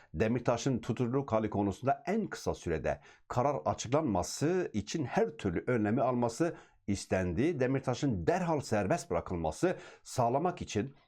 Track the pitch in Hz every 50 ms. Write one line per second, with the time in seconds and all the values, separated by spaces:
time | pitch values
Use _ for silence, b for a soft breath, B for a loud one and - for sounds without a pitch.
0 | B B - - 113 110 120 123 120 135 120 117 - 139 131 107 - - 113 -
1 | 127 113 127 139 139 - 110 110 110 104 107 101 101 98 92 - 117 131 - -
2 | - - 196 226 196 - - - - 87 80 - - 87 80 73 - 73 67 -
3 | B B B B B - - 123 123 139 135 - - 104 104 - - 113 127 156
4 | 160 127 98 87 85 - - - 139 160 185 185 170 - - 101 - - - 165
5 | 135 - - 185 226 214 156 - - 98 82 - - - 127 113 107 104 110 113
6 | 113 127 123 123 120 117 - - 165 170 156 B B B B B _ 104 98 -
7 | - - 104 92 92 90 80 92 135 175 175 131 127 123 135 135 135 131 120 -
8 | 151 139 110 87 80 - 165 190 180 165 160 143 - - 113 101 98 101 165 170
9 | - - 90 82 - - 92 85 82 78 - - 165 185 180 B B B B B
10 | B - - - 120 120 127 139 170 180 175 - 80 - - 104 107 139 b b
11 | b